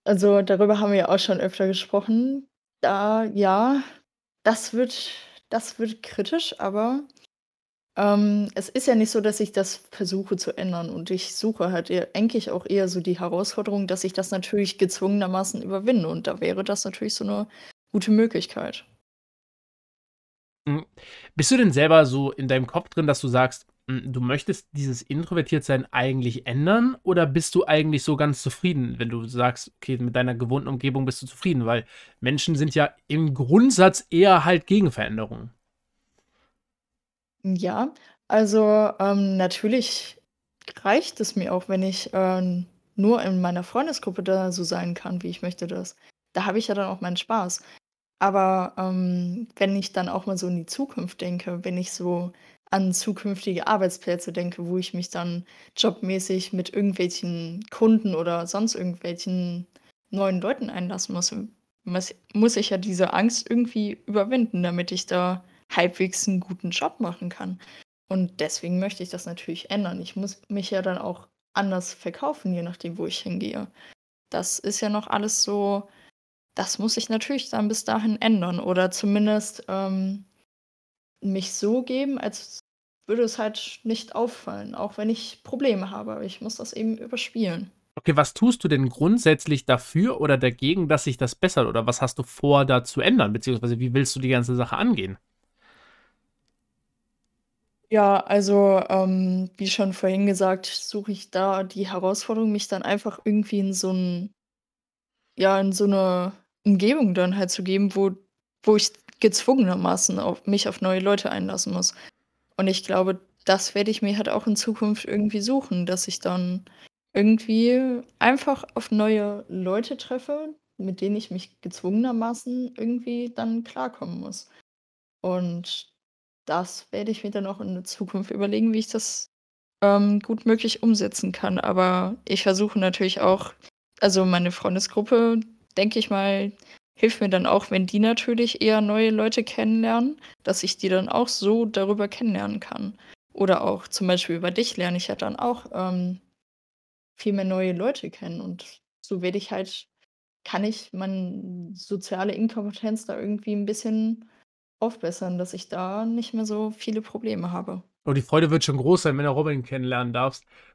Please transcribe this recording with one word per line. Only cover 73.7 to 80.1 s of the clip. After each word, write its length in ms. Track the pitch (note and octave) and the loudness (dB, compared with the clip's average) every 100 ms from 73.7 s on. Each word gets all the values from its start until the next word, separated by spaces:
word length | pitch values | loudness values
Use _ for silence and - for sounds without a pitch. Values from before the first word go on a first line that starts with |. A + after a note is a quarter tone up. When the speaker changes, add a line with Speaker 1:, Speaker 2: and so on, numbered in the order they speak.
| _ - - _ _ _ | _ -20 -20 _ _ _
Speaker 1:
Das 280 | F3 F3+ - | -6 -4 -6
ist 220 | G3+ G#3 | -4 -4
ja 80 | G#3+ | -2
noch 180 | G#3 G#3+ | -4 -2
alles 360 | G#3 G#3+ G#3+ | -4 -2 -2
so, 460 | - G3+ G3+ G3+ G3+ _ _ _ _ _ _ - | -2 0 0 -2 -4 _ _ _ _ _ _ -8
das 240 | F#3 - | -6 -2
muss 180 | A3 A3+ | -2 -2
ich 120 | A3 | -2
natürlich 400 | A3 - C#4 - | -4 -2 -6 -4
dann 180 | A3+ G#3 | -2 -2
bis 180 | G#3+ - | -2 -2
dahin 360 | A3 A3 G#3+ | 0 0 0
ändern 380 | A3+ G#3+ F3 F3 | 2 2 2 -2
oder 320 | - F3+ F#3 | 0 2 2
zumindest... 720 | - G3+ G#3 G#3+ G#3+ G#3+ - - | 0 0 2 4 2 -2 -12 -8
Ähm, 580 | F#3+ F#3+ F#3+ F#3+ | -4 -2 -2 -4